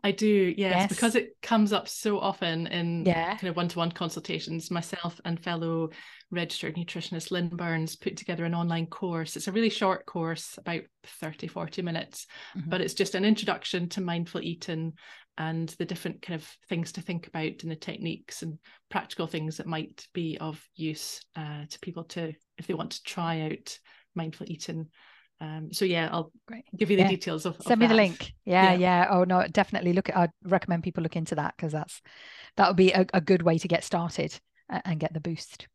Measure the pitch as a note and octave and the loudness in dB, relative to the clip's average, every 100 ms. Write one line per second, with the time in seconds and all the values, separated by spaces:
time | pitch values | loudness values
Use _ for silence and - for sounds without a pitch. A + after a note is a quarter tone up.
0 | G3+ G3 G#3+ G#3 F#3 F#3 F#3+ F3+ G3+ - | 0 2 4 6 4 2 2 2 2 2
1 | A#3 A3+ - _ - A3+ G#3 G3+ - - | 4 2 0 _ 2 4 4 2 -2 -4
2 | G#3+ G3+ G3 - F3 E3 E3 F3 E3+ E3+ | -2 0 0 -2 -2 -2 -2 -2 -2 2
3 | F#3 E3 E3+ G#3+ F#3 E3 F3 E3+ E3+ - | 2 2 0 -4 -4 -2 -2 0 -2 -2
4 | E3 D#3+ - E3 D#3+ D#3+ - F3 E3 F3+ | -6 -6 -6 -6 -4 -8 -4 -6 -4 -6
5 | E3+ - E3+ E3 F3+ E3+ E3 E3 D#3+ - | -8 -6 -6 -4 -4 -4 -2 -2 -4 -8
6 | - - _ F3 E3+ - E3 D#3 E3+ E3+ | -20 -20 _ -6 -4 -6 -6 -6 -8 -8
7 | - E3 - F3+ F3 F3 E3+ D#3+ D#3+ - | -8 -8 -4 -4 -2 -4 -4 -2 -4 -6
8 | - - - E3+ E3+ E3+ E3+ E3 E3 - | -8 -6 -8 -4 -2 0 0 -2 -4 -6
9 | F#3 E3 D#3 D#3+ G3 G3 A3+ - G3 F#3 | -4 -4 -4 -6 -4 0 0 2 0 0
10 | - F3 E3 D#3+ - - - E3 - _ | -4 -4 -4 -6 -10 -10 -6 -6 -8 _
11 | - - D#3+ D#3 E3 F3+ E3 - F3 E3 | -20 -12 -12 -10 -10 -8 -8 -4 -4 -4
12 | - - - - - F#3+ D#3 F#3 F3 - | -6 -14 -18 -18 -14 -10 -2 -2 -2 0
13 | F#3+ F#3 G#3 G#3+ - - - F#3 F3 - | 0 4 4 4 2 -2 -2 -2 -2 -2
14 | F3+ E3+ E3+ - E3+ E3+ - D#3+ D#3+ D#3 | -2 -2 -2 -4 -6 -8 -6 -4 -4 -8
15 | - - _ - D#3+ E3 D#3+ - E3+ E3+ | -20 -20 _ -6 -4 -2 -4 -4 -6 -4
16 | E3+ - - E3 - - _ E3+ E3 - | -6 -8 -8 -8 -10 -20 _ -4 -4 -8
17 | - E3+ - D#3+ D#3+ - E3 D#3 - - | -6 -6 -6 -4 -4 -4 -8 -8 -8 -6
18 | E3 - - - E3 D#3 _ _ _ F#3+ | -6 -6 -12 -10 -10 -10 _ _ _ -6
19 | - - E3+ D#3+ D#3 D#3 D#3 D#3+ D#3 - | -4 -8 -6 -4 -6 -6 -6 -6 -6 -14
20 | - F3+ E3 - D#3+ D#3 _ - D#3+ D#3 | -12 -6 -6 -6 -8 -10 _ -8 -8 -6
21 | - - - - D3+ D3 D3 - - E3+ | -10 -12 -14 -12 -10 -10 -12 -12 -12 -12
22 | D#3+ F3+ D#3+ D#3+ _ - - D#3+ - - | -10 -8 -8 -10 _ -14 -6 -6 -6 -8
23 | - - E3 D#3+ D#3 D#3+ - - _ - | -8 -4 -2 -2 -2 -6 -10 -16 _ -20
24 | _ F3 D#3+ - - D#3+ - D#3+ D#3+ _ | _ -8 -8 -10 -12 -10 -8 -8 -10 _
25 | _ _ _ _ D#3 D#3 D#3 F3 F#3+ E3+ | _ _ _ _ -10 -10 -8 0 2 2
26 | D#3+ E3 D#3+ _ - A3+ - F3 G3 G3 | 0 -2 -4 _ -16 -16 -14 -2 4 6
27 | F#3+ F#3+ F3+ D#3+ F3+ - - A3 A3+ A3 | 6 4 -2 -2 -4 -6 2 6 8 8
28 | G3 E3 - - - F3+ F#3+ F3+ F3+ F3+ | 6 2 -12 -10 4 8 8 8 6 6
29 | F3+ F#3 F3+ F3+ - F#3 F#3+ G3 F3 F3 | 6 6 6 4 4 2 2 2 2 2
30 | - F#3 F3 _ F3+ F#3 - E3+ E3+ - | 2 2 2 _ 0 0 2 -2 0 -2
31 | E3 E3+ D#3+ D3+ C#3+ - D#3+ D3+ - - | -2 -2 -2 -2 -2 -4 -4 -4 -6 -12
32 | - - - - - - G3+ F#3 F#3+ F#3+ | -20 -20 -20 -20 -8 4 4 8 8 8
33 | F#3 - D3+ F#3 E3+ E3 F3 E3 - F3 | 4 2 4 6 6 2 2 0 0 -2
34 | E3+ - D3+ - _ _ - D#3+ - D#3+ | 0 -2 -4 -6 _ _ -8 -6 -2 -2
35 | D#3 D#3+ E3+ D#3+ - - - | -2 -2 -4 -6 -8 -18 -20